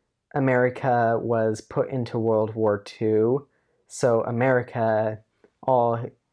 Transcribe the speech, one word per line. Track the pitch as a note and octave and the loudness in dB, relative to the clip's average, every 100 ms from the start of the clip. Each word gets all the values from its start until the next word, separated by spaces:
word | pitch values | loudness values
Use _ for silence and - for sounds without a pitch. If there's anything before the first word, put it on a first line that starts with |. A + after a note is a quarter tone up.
| _ _ _ | _ _ _
America | C#3+ C3 B2 B2+ B2+ C3+ A#2+ A2+ A#2 | -2 2 2 2 0 0 2 2 0
was | A2+ A#2 A2 G#2+ | 0 0 0 -2
put | - D3+ B2+ | -6 -4 -2
into | C3+ A2+ A#2+ | -4 -4 -2
World | A2+ A2 G#2+ | 0 2 0
War | A2+ G#2+ G2+ | 0 0 0
Two, | - - A2 G#2+ A2+ C#3 - _ _ _ _ | -4 -4 0 2 2 0 -4 _ _ _ _
so | - B2+ A#2 | -2 0 2
America, | - A#2 C3 B2+ A#2+ B2 A2+ A2 A2 G#2+ _ _ _ _ | 0 -2 2 0 -2 -2 0 0 -2 -6 _ _ _ _
all | - B2+ A#2+ A#2 A#2+ _ _ | 0 2 2 -2 -6 _ _